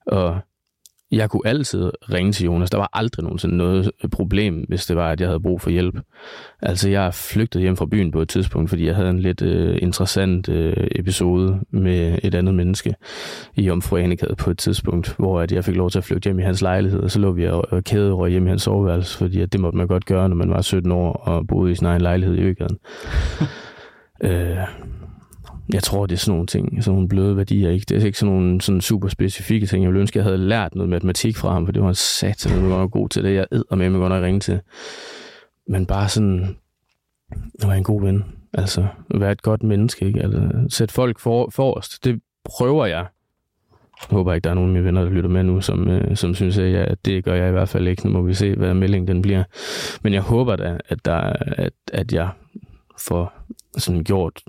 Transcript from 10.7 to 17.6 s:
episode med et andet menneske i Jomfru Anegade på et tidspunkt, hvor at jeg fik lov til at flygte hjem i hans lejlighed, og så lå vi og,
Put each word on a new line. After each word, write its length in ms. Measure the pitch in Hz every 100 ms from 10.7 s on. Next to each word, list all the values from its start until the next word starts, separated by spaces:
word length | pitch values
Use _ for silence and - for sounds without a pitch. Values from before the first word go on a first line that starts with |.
| - -
episode 680 | - 90 87 90 90 92 98 98
med 480 | 95 92 90 85 87
et 120 | 98
andet 200 | 90 92
menneske 400 | 92 87 95 - 104 - - - - - -
i 60 |
Jomfru 340 | 95 87 - 90
Anegade 380 | 90 90 - -
på 140 | -
et 80 | 87
tidspunkt, 560 | - 92 - 87 80 -
hvor 220 | 98 90
at 120 | 85
jeg 120 | 95
fik 120 | 92 92
lov 140 | 90
til 80 | 95
at 60 |
flygte 220 | 92 95 98
hjem 100 | 95
i 40 |
hans 200 | 92 92
lejlighed, 380 | 92 92 98 95
og 100 | -
så 80 | 104
lå 140 | 98
vi 140 | 87 87
og, 180 | 85